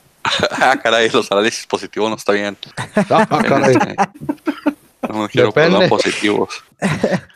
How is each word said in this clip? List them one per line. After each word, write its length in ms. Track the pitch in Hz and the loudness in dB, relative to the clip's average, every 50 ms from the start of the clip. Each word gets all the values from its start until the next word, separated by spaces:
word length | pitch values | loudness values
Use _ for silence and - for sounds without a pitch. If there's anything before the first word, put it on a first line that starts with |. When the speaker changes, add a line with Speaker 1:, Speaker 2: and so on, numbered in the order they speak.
| _ _ _ _ - | _ _ _ _ -6
Speaker 1:
<laughs> 380 | - - - - - - - 151 | -6 -4 -2 -2 -2 0 2 2
Ah, 160 | 127 135 139 | 2 2 2
caray, 300 | - 117 113 117 113 110 | 2 0 2 2 2 2
los 200 | - 117 104 - 98 | 2 0 0 2 2
análisis 340 | 101 107 113 - - - | 2 2 0 -2 -4 -8
positivos 420 | - - 92 98 92 - 98 104 110 | -6 -6 -6 -6 -6 -4 -4 -2 -2
no 60 | 110 | -2
está 160 | - - - 104 | -4 -2 -2 0
bien. 240 | 101 104 101 98 - - - - - - - - 214 202 - | 0 0 -4 -8 -10 -16 -18 -12 -12 -12 -4 0 0 0 2
Speaker 2:
Ah, 160 | 233 220 214 - - - 220 | 4 2 2 2 0 0 0
caray. 280 | - 143 139 - 135 127 | 2 2 2 4 4 2
Speaker 1:
Este, 200 | - 208 - - - 202 - _ - - - 285 - - 320 294 - - 294 294 _ _ _ _ - - - 107 | 2 2 -2 -2 -4 -4 -4 _ -14 -10 -10 -10 -8 -6 -8 -8 -4 -4 -6 -6 _ _ _ _ -12 -10 -8 -6
no 160 | 107 107 - | -4 -6 -2
quiero 200 | - 123 123 107 | 0 2 2 2
Speaker 2:
Depende. 40 | - | 4
Speaker 1:
programas 360 | 143 156 170 185 196 185 147 | 2 2 4 4 4 4 2
positivos. 600 | 113 98 - 95 - - 101 104 104 110 104 - - - - _ _ - - 185 147 104 - 190 185 - - - _ | 2 0 0 -2 -2 -2 0 0 0 0 -2 -4 -6 -16 -18 _ _ -6 -4 -2 -2 0 -2 -2 -2 -2 -6 -10 _